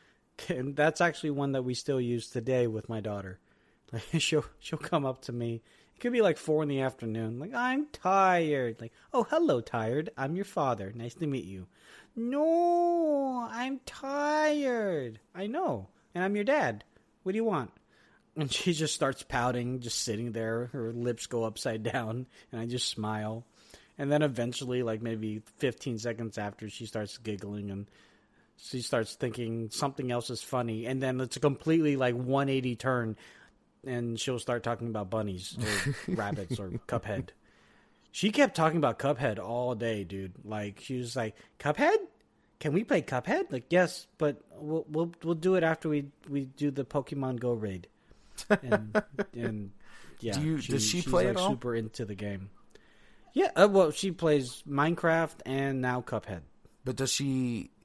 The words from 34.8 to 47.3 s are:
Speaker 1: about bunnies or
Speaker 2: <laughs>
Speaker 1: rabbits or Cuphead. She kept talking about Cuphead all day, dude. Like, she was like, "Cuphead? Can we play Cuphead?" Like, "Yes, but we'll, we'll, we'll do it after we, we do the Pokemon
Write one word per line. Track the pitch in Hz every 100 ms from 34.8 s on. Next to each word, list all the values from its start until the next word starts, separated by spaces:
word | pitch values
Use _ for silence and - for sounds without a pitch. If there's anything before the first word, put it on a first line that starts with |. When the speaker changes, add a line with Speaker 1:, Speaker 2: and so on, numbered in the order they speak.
| 117
Speaker 1:
about | 110 98
bunnies | 110 104 92 95 -
or | 113 101 - 139
Speaker 2:
<laughs> | - 180
Speaker 1:
rabbits | 101 104 92 113
or | 95 101 -
Cuphead. | 117 - 98 87 - _ _ _ _ _ _ _
She | - 202
kept | 214 269 -
talking | 160 165
about | 139 113
Cuphead | 139 135 135 104
all | 95 120 123 117
day, | 117 110
dude. | 90 98 95 -
Like, | 104 107 104 101
she | - 127
was | 120 127
like, | 110 - - -
"Cuphead? | 143 151 294 440 392 _ _ _ _ _
Can | 156
we | 156
play | 233 180
Cuphead?" | - 131 160 302 392
Like, | 127 -
"Yes, | 175 175 - - -
but | 151 135 - -
we'll, | 151 160 -
we'll, | 151 170 170
we'll | 160 170
do | 175 185
it |
after | 165 160 160
we, | 147 143 - -
we | 143 135
do | - 147
the | 135 127
Pokemon | 147 131 143 131